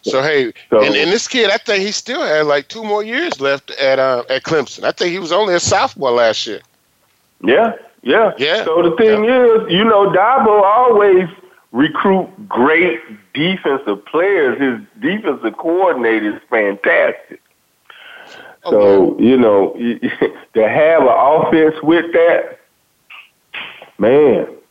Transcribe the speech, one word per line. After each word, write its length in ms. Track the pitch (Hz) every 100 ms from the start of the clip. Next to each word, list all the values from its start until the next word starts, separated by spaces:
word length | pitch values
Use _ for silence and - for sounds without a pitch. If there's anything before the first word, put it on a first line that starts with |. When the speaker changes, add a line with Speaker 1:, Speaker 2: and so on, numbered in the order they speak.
Speaker 1:
So, 200 | - 135
hey, 300 | 143 151 123 - -
Speaker 2:
So 120 | 113
Speaker 1:
and, 120 | 110 135
and 140 | 156
this 160 | 214 -
kid, 220 | 254 214
I 60 | 220
think 260 | - 202
he 80 | 196
still 300 | 196 - 277
had, 220 | 269 151 151
like, 220 | 143 139
two 140 | 226
more 180 | 220 208
years 360 | 214 247 349 -
left 300 | 139 139 -
at, 260 | - 135 135
uh, 240 | 131 123 120
at 120 | 131
Clemson. 400 | - 160 131 -
I 60 | -
think 200 | - 180
he 60 | 180
was 140 | 170
only 220 | 175 214
a 60 | 175
sophomore 500 | - 196 262 - 135
last 340 | 120 117 104 -
year. 140 | 95 _ _ _ _ _ _ _ _
Speaker 2:
Yeah, 300 | 90 143 226 202 - _
yeah. 300 | 113 175 214 139
Speaker 1:
Yeah. 260 | 143 196
Speaker 2:
So 180 | 185 165
the 140 | 170 165
thing 280 | 220 214
Speaker 1:
Yeah. 200 | 220 254
Speaker 2:
is, 280 | 247 220 -
you 120 | 170
know, 260 | 226 208 196
Dabo 520 | 180 214 269 214 208
always 680 | 196 220 254 214 208 185 180 - _ _ _
recruit 560 | - 302 - 202 190 175 - -
great 520 | 98 131 160 180 - - 107 _
defensive 720 | 131 165 185 160 135 135 101 -
players. 540 | 151 185 196 135 120
His 200 | 135 113 104 -
defensive 560 | 127 208 208 139 113 -
coordinator 800 | 165 175 185 143 120 110 107 104
is 60 | _
fantastic. 880 | 117 101 98 - 170 156 - - - _ _ _ _ _ - - - - - - -
Speaker 1:
Oh, 60 | -
Speaker 2:
So, 460 | 107 101 98 90 -
Speaker 1:
yeah. 60 | 113
Speaker 2:
you 80 | 131
know, 360 | 117 101 98
<laughs> 800 | - 120 117 135 - 131 - -
to 140 | 110 110
have 340 | 131 156 165
an 60 | 131
offense 680 | 113 127 156 - 165 156 156
with 300 | 147 170 170
that, 460 | 170 170 160 - - _ _ _ _ _ - - _ _ - - - - _
man. 480 | 104 139 147 98 - - _